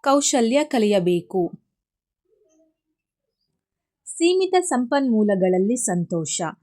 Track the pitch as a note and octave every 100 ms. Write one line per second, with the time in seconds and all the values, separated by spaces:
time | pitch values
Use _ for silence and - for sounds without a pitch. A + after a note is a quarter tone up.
0 | C#4 C#4+ C#4+ C#4 A3+ C4+ D4+ B3+ G#3+ G3+
1 | F3+ F3 F3 F#3+ E3+ - _ _ _ _
2 | _ _ _ G#4+ _ D#4+ D#4+ D#4+ D#4 D#4
3 | _ _ _ _ _ _ _ _ _ _
4 | - - E4 F#4 F#4+ F#4 F4+ B3 B3 C#4+
5 | C4+ A3 G#3 G3 F#3 F#3 G3 B3 - F3
6 | E3+ E3+ D#3 - E3 -